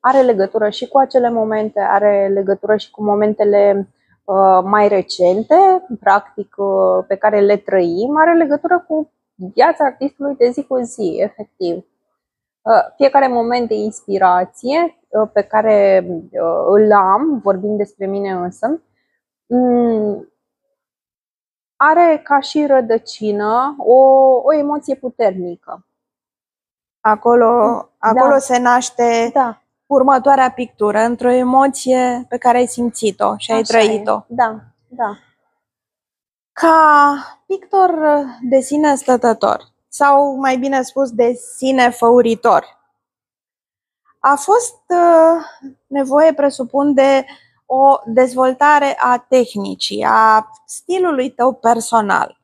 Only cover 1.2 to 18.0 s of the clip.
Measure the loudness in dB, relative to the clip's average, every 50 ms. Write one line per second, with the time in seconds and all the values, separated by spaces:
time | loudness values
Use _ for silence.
1.2 | 0 0 -2 -2 -4 -2 -2 -4 -4 -4 -4 -4 -2 0 0 2 2 2 2 2
2.2 | 0 0 -2 -2 -2 -2 -4 -4 -2 -2 -2 -2 -2 -10 _ -8 -4 -2 0 0
3.2 | 0 -2 0 0 0 2 2 4 4 2 2 0 -4 _ _ _ _ _ _ _
4.2 | _ -4 0 2 4 4 4 2 2 2 0 2 2 2 0 0 -2 _ -4 0
5.2 | 0 0 0 0 0 2 4 4 4 4 2 0 -2 -8 -14 -4 0 0 0 0
6.2 | 0 -6 _ -14 -14 _ _ -6 -4 -2 0 0 0 2 0 0 -2 _ -6 -2
7.2 | -2 0 0 2 2 2 0 -2 _ -2 -2 0 0 0 -2 -4 -4 -2 0 2
8.2 | 2 2 2 2 0 0 -2 -4 -2 -2 -2 -2 -2 _ -6 -6 -6 _ _ _
9.2 | _ _ _ _ -16 -10 0 0 2 2 2 0 -2 -4 -4 _ -8 -8 _ _
10.2 | -8 -8 -2 0 0 0 0 -4 -8 _ -4 -6 -6 -6 -8 -6 -6 -6 -4 -4
11.2 | -4 -6 _ -14 -20 _ _ _ -8 -6 -6 -8 -10 _ _ _ _ _ _ _
12.2 | _ _ _ _ _ _ _ _ _ 0 0 0 0 -2 _ _ -2 2 2 2
13.2 | 2 2 0 -2 -2 -2 -2 -4 -4 -4 -4 -4 -4 -6 -8 -10 _ -8 -4 0
14.2 | 2 2 2 0 -2 -4 _ -12 -6 -4 -2 -2 -2 -4 _ _ _ _ -4 -4
15.2 | -4 -2 _ -4 -4 _ -2 -2 0 2 2 2 2 2 2 0 0 -4 -10 -12
16.2 | -12 -12 -8 -6 -4 -2 -2 -2 0 2 2 4 4 4 4 4 4 2 0 0
17.2 | 0 -2 -4 -2 -2 -4 -4 -2 -4 -6 -4 -4 -6 -8 _ _